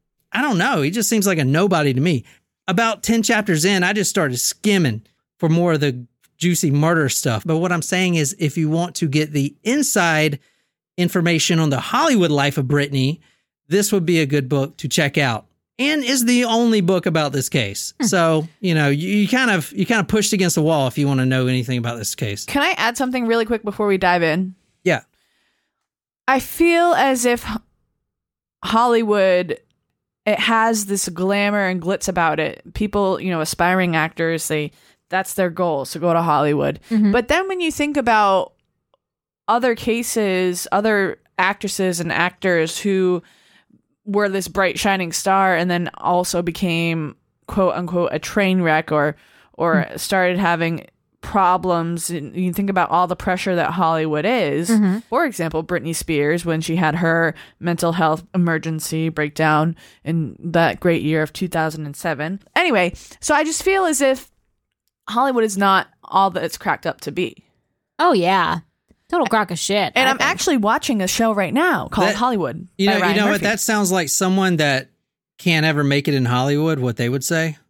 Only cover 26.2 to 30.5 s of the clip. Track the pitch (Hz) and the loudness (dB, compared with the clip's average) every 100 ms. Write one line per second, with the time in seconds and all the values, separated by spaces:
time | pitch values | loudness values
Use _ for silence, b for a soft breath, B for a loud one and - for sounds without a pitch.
26.2 | - 262 254 - 339 339 349 320 269 262 | -2 -2 -2 0 2 4 4 4 2 2
27.2 | 240 240 - 214 - _ _ _ _ _ | 0 -2 -4 -10 -12 _ _ _ _ _
28.2 | _ _ _ _ - 226 247 233 220 208 | _ _ _ _ -2 2 4 4 2 2
29.2 | 190 180 175 - _ _ _ _ _ _ | 4 2 0 -6 _ _ _ _ _ _
30.2 | 214 202 208 | -4 -2 0